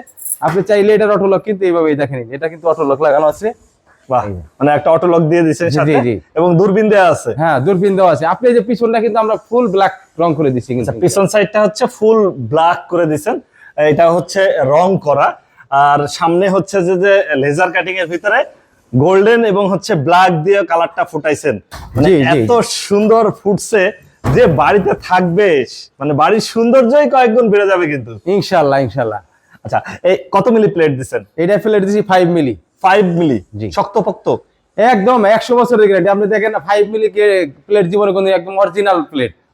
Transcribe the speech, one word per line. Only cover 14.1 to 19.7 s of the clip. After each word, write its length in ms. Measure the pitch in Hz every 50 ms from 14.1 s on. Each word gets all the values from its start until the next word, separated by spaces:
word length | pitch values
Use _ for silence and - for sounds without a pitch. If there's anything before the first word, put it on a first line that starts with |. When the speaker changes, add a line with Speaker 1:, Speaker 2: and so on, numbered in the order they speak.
Speaker 2:
হচ্ছে 300 | 170 180 170 - - 196 190 196 151 160 143
রং 360 | 131 143 160 180 190 196 147
করা। 300 | - 147 143 139 147 - - - _ _ _ - - -
আর 360 | 139 139 143 147 143 147 147
সামনে 420 | 135 - - 175 165 170 175 196 196
হচ্ছে 340 | 185 196 - - - 196 175
যে, 120 | 175 190
যে 260 | 180 185 202 196 202 190 156 151
লেজার 340 | 135 131 147 143 156 185 180 165
কাটিং 220 | 185 170 180 185
এর 100 | 190 180
ভিতরে 380 | 151 175 170 202 208 214 254 311 - - _ _ _ _ _ _ _ -
গোল্ডেন 500 | 127 139 175 190 190 202 214 233 233 233
এবং 260 | 214 185 196 208 185